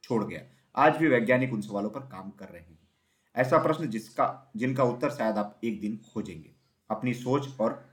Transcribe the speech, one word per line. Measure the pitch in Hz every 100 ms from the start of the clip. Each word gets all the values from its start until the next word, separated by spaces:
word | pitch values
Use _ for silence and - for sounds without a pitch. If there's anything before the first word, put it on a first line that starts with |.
छोड़ | - 113 98
गया। | 82 - _ _ -
आज | 156 156
भी | 160
वैज्ञानिक | 123 113 123 131
उन | 107
सवालों | 104 101 107
पर | 135
काम | - 95 98
कर | - 95
रहे | -
हैं। | - 80 _ _ _ _ _ -
ऐसा | 131 156
प्रश्न | 156 156 -
जिसका, | 110 - - 123 - _ 107
जिनका | 127 135
उत्तर | 127 117 147
शायद | - 110 104
आप | 104 -
एक | 117 104
दिन | 104 107 -
खोजेंगे, | 110 95 80 - _ _ _ _
अपनी | 110 127
सोच | 120 123 135 - -
और | 110 - -